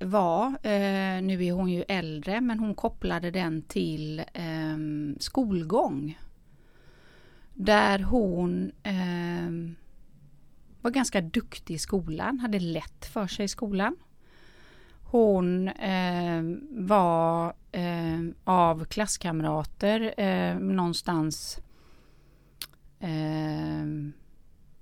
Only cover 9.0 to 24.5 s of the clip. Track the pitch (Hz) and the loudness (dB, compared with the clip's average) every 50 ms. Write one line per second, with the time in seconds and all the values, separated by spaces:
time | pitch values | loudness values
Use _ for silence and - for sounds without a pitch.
9 | 180 180 175 175 175 175 175 175 170 170 165 170 165 170 165 - - - - - | -2 -2 -2 -2 -4 -4 -4 -4 -4 -4 -6 -6 -8 -8 -10 -14 -18 -20 -20 -20
10 | - - - - - - - - - - - - - - - - - 240 240 269 | -20 -20 -20 -20 -20 -20 -20 -20 -20 -20 -20 -20 -20 -20 -10 -4 -2 0 2 2
11 | 240 - - 196 165 160 - 240 - - - - - - 165 156 - - 202 190 | 2 2 2 0 0 0 0 -2 -2 -2 -6 -14 -10 -8 -8 -6 -4 -2 -2 -2
12 | 165 165 156 170 190 214 277 247 247 226 208 190 175 170 165 208 - - - - | -2 -2 -4 -4 -2 -2 -2 -2 -2 0 0 0 0 0 -2 -4 -4 -8 -12 -16
13 | - - - 226 196 175 - - 202 190 - - 233 202 196 185 202 240 349 - | -14 -8 -4 -4 -4 -2 -2 -4 -4 -4 -4 -4 -4 -2 0 0 0 0 -2 -4
14 | - - - - - - - - - - - - - - - - - - - - | -10 -20 -20 -20 -20 -20 -20 -20 -20 -20 -20 -20 -20 -20 -20 -20 -20 -20 -20 -20
15 | - - - 240 226 214 196 185 180 180 180 185 190 190 - - 220 190 190 185 | -4 2 4 6 8 8 6 6 4 4 2 2 0 -2 -2 -2 -2 0 0 2
16 | 180 180 175 175 175 175 170 165 165 165 180 - 285 302 262 226 185 185 214 202 | 2 0 0 0 0 0 0 0 0 -2 -4 -6 -8 -8 -8 -4 2 4 6 6
17 | 180 170 165 165 165 165 165 170 170 170 - - - - - 185 175 175 170 170 | 6 6 4 4 4 4 2 2 0 -2 -4 -8 -14 -8 -6 -4 -2 -2 -2 -2
18 | 165 165 160 170 165 170 - - - 196 175 170 170 165 165 160 165 - - 214 | -2 -2 -2 -2 -2 -4 -6 -4 0 4 6 6 6 6 4 2 -2 -4 -2 -2
19 | 214 196 - - - 175 160 160 156 151 151 156 151 - - - 202 202 214 226 | -2 -2 -2 -2 -2 -2 0 0 0 0 0 0 -2 -4 -4 0 2 2 4 2
20 | 226 220 - - 202 190 185 185 180 175 175 180 190 190 190 185 175 170 160 - | 2 -2 -2 0 0 2 2 2 2 0 0 0 0 0 2 2 2 0 0 -2
21 | - 180 170 160 156 156 151 - - - - - - - - - - - - - | -2 0 0 2 0 0 -2 -4 -8 -10 -10 -10 -12 -14 -18 -20 -20 -20 -20 -20
22 | - - - - - - - - - - - - - - - - - - - - | -20 -20 -20 -20 -20 -20 -20 -20 -20 -20 -18 -16 -16 -16 -16 -18 -20 -20 -14 -10
23 | 185 170 160 156 156 156 156 156 156 156 151 156 156 156 156 156 151 151 156 151 | -6 -4 -4 -2 -2 -2 -2 -2 -2 -4 -4 -4 -4 -4 -4 -4 -4 -4 -4 -6
24 | 147 147 147 - - - - - - - | -6 -8 -10 -14 -20 -20 -20 -20 -20 -20